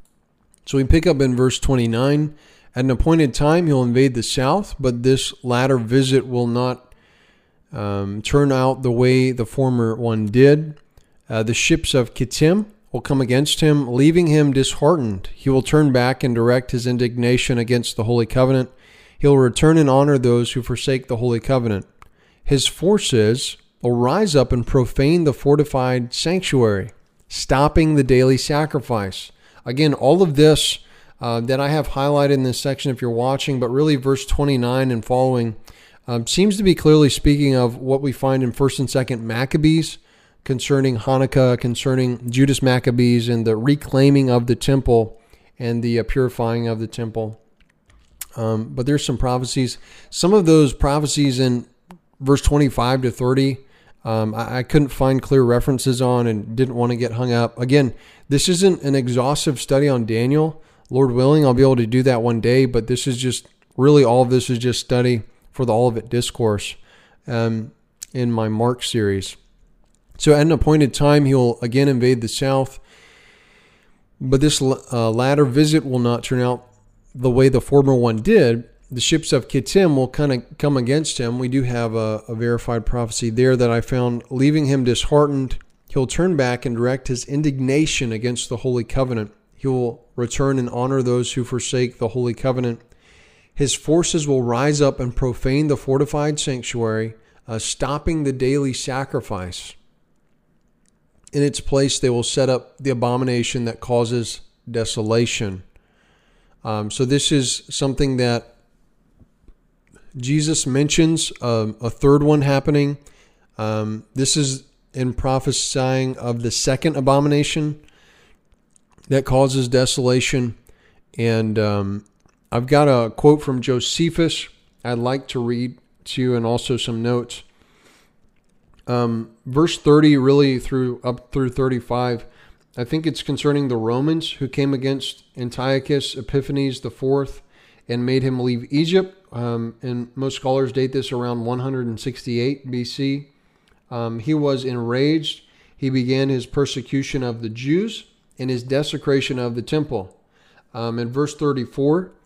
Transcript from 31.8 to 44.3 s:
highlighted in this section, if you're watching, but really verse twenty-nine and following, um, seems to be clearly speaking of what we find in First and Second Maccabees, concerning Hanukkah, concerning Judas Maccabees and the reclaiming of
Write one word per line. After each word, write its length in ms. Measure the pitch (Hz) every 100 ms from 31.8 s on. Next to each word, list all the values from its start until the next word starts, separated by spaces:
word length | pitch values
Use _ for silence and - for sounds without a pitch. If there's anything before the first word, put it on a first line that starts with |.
| 139
highlighted 420 | 139 139 147 143
in 120 | 139
this 160 | 131 117
section, 300 | 143 131 147
if 100 | 123
you're 120 | 123
watching, 480 | 117 127 135 - 131
but 100 | 120
really 260 | 131 156 143
verse 300 | 131 135 -
twenty-nine 640 | - 143 139 120 127 131
and 160 | 120 110
following, 500 | 127 131 123 117 110 - - - _ -
um, 180 | 120 117
seems 320 | - 202 196
to 60 |
be 100 | 196
clearly 360 | 170 151 156 147
speaking 460 | - 151 143 143 131
of 220 | 123 123
what 240 | 131 135
we 100 | 143
find 300 | 120 135 131
in 100 | 127
First 280 | 117 139 -
and 100 | 127
Second 360 | 135 127 123 113
Maccabees, 760 | 110 135 160 151 160 156 - _ _ _ _
concerning 540 | - 131 - 139 131 120
Hanukkah, 640 | 107 131 135 139 127 123
concerning 720 | 123 117 139 131 127 123 123
Judas 320 | 120 139 131
Maccabees 680 | 131 127 123 120 123 120 113
and 160 | 117 113
the 100 | 110
reclaiming 720 | 127 143 - 131 139 139
of 180 | 135